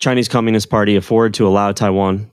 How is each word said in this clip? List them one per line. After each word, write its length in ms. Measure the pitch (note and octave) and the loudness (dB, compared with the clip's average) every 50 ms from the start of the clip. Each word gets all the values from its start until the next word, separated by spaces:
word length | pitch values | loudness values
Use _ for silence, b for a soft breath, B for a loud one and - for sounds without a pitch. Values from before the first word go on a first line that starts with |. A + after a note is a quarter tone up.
Chinese 260 | - C3 B2+ B2+ A2+ | -2 -2 0 0 -2
Communist 440 | - - A#2+ A2+ A2+ A2 G#2+ - - | -2 -2 0 0 2 0 0 0 0
Party 260 | A#2 G#2+ G2+ G#2 G#2 | 0 0 2 2 0
afford 380 | F#2+ - - A2+ A2+ A2+ A2+ G2+ | 0 0 0 0 2 2 0 0
to 120 | - A2 | 0 0
allow 240 | F#2+ G2 G2+ G2+ G2+ | 2 2 2 0 0
Taiwan 580 | G2+ - A2 G2 F#2+ G2 G2 F#2+ F#2+ G#2 G#2+ - | -2 -2 -2 0 0 0 0 0 -2 -4 -6 -10